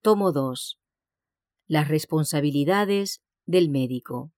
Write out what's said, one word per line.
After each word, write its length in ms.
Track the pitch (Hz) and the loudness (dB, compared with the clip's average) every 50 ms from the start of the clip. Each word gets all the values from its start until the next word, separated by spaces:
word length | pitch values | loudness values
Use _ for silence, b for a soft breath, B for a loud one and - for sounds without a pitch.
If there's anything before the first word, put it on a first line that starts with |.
Tomo 320 | - 214 214 202 202 185 147 | 4 4 2 4 2 0 0
dos. 480 | 143 135 131 127 - - - - _ _ _ _ _ _ _ _ _ _ _ _ _ _ _ _ _ _ | 0 -2 -2 -6 -8 -12 -14 -14 _ _ _ _ _ _ _ _ _ _ _ _ _ _ _ _ _ _
Las 220 | _ 156 151 147 | _ 0 0 2
responsabilidades 1300 | 143 156 151 - _ - 156 151 - - 147 143 147 139 143 143 156 190 202 208 190 202 196 196 196 - - _ _ _ _ _ | 2 0 -2 -2 _ -2 0 0 0 0 0 0 0 0 0 0 2 2 0 0 0 0 -2 -2 -4 -8 -12 _ _ _ _ _
del 240 | - 170 185 175 151 | 0 2 2 4 4
médico. 640 | 139 139 131 123 127 123 _ - 127 123 139 156 _ | 2 -2 -2 -2 -4 -8 _ -8 -10 -10 -10 -12 _